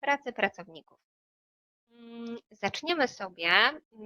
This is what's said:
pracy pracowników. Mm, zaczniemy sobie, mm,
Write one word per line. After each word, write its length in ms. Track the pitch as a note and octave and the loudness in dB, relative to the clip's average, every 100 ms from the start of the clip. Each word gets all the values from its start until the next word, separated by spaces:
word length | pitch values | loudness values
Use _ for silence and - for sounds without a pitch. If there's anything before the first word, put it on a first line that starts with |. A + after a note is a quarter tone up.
pracy 320 | C#4 C#4+ C4 | -2 -2 -2
pracowników. 680 | A#3 D#4 - E3+ D#3+ - _ _ _ _ _ _ _ _ _ _ | -2 -2 -2 -16 -18 -20 _ _ _ _ _ _ _ _ _ _
Mm, 480 | A#3 A#3 A#3 A#3 A#3 - | -20 -16 -12 -10 -10 -14
zaczniemy 580 | G#3+ G3 - D4+ E4+ B3 | -4 -4 -2 -2 0 0
sobie, 400 | - F#3+ F3 E3+ | -2 -12 -2 4
mm, 340 | F#3+ A#3+ D4+ - A3 | 6 6 2 -12 -18